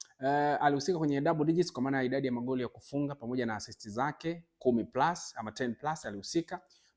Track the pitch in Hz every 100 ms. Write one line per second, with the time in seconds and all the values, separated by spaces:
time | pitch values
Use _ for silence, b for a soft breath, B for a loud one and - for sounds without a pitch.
0 | B - 131 143 147 143 143 143 139 175
1 | 151 139 156 156 151 165 170 - 135 139
2 | 127 139 131 120 123 127 120 - - 143
3 | 143 139 117 127 117 107 - 104 107 107
4 | 143 - 165 170 - - 131 117 101 127
5 | 156 175 - - 110 - 123 110 147 160
6 | 117 101 - 165 160 175 - b b